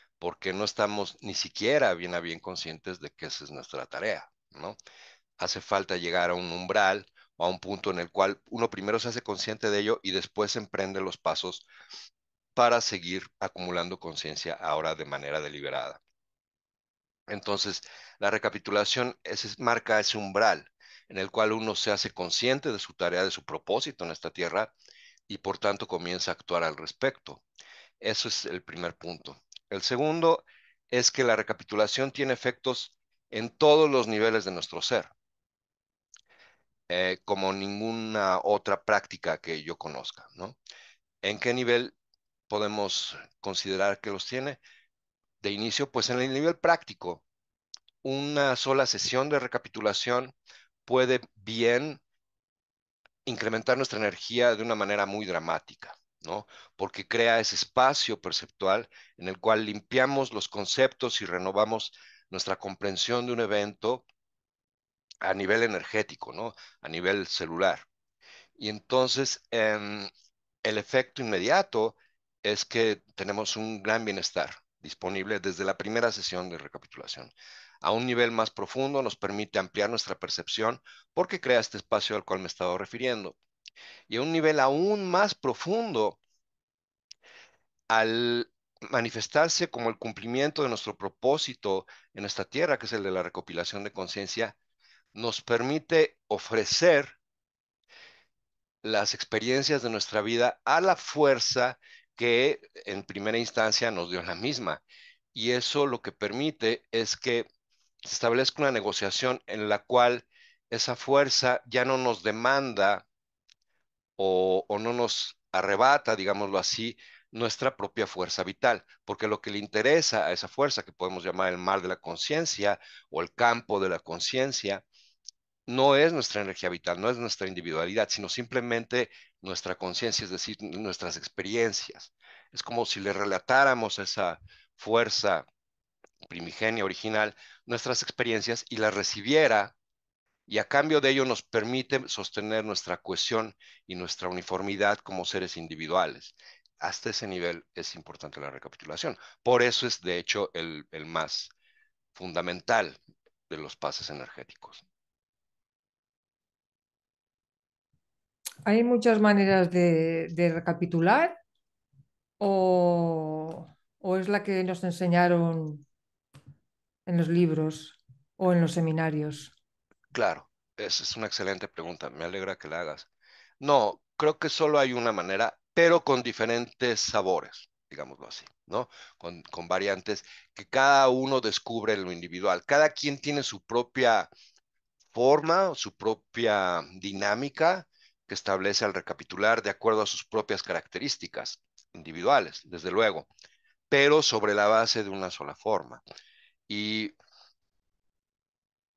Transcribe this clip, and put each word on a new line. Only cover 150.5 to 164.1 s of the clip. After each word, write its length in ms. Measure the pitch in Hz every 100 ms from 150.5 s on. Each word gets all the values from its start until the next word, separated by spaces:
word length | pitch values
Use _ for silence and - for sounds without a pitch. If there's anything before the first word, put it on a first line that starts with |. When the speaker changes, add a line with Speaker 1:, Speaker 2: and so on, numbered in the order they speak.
Speaker 1:
el, 340 | 85 82 76 69
el 140 | 80 78
más 440 | 82 78 - - _ _ _ _ _ _
fundamental 840 | - 92 85 90 90 - 113 82 - _ _ _ _ -
de 80 | 78
los 180 | 73 -
pases 340 | 71 - -
energéticos. 760 | 73 64 - - - - - _ _ _ _ _ _ _ _ _ _ _ _ _ _ _ _ _ _ _ _ _ _ _ _ _ _ _ _ _ _ _ _ _ _ _ _ - - 208
Speaker 2:
¿Hay 180 | 220
muchas 360 | 240 240 233 214
maneras 520 | 214 202 196 190 175
de, 560 | 180 175 165 160 165 165
de 220 | 165 175
recapitular 840 | 165 175 170 175 170 170 262 339 - _ _ _ _ _ _ _ _ _ -
o, 1400 | 202 196 185 180 175 175 165 160 156 156 160 - 170 _ _ _
o 180 | 190